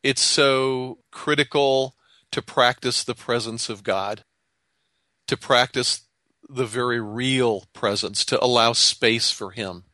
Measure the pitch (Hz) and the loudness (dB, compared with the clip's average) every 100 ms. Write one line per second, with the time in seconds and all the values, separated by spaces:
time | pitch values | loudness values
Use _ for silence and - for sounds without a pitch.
0 | 139 131 - - 139 135 131 127 131 - | 0 0 0 4 4 4 0 -2 -6 -12
1 | _ - - 147 143 147 139 135 131 _ | _ -8 -2 0 2 2 2 2 0 _
2 | _ _ _ - - - 120 127 127 - | _ _ _ -8 -2 4 4 2 -4 -4
3 | - 117 - 117 113 110 - 104 104 95 | -4 -8 -4 -4 -4 -8 -8 -8 -4 -2
4 | 101 104 _ _ _ _ _ _ _ _ | -4 -8 _ _ _ _ _ _ _ _
5 | _ _ - 131 - 123 123 131 120 - | _ _ -8 -8 2 2 2 0 -2 -4
6 | _ _ _ _ - 131 120 120 123 120 | _ _ _ _ -14 -6 -4 -2 -2 -2
7 | 104 110 131 131 120 101 - - 107 104 | -4 -4 -2 2 2 0 -6 -4 -2 -2
8 | 104 104 - 131 123 120 113 117 - - | -4 -4 -2 2 4 4 4 4 0 2
9 | 120 113 - - 98 98 98 87 95 | 0 2 0 -4 -10 -10 -10 -10 _